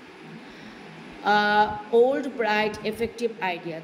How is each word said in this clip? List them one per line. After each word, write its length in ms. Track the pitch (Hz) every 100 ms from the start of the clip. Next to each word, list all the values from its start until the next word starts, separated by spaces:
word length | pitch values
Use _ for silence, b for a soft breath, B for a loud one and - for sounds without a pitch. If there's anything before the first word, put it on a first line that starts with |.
| - - - - B B B B B - - -
আহ, 720 | 196 208 208 208 214 214 - 233
old 320 | 247 285 269 233
bright 480 | 214 214 214 208 214
effective 440 | 220 226 - 233 220
idea। 380 | 185 170 170 160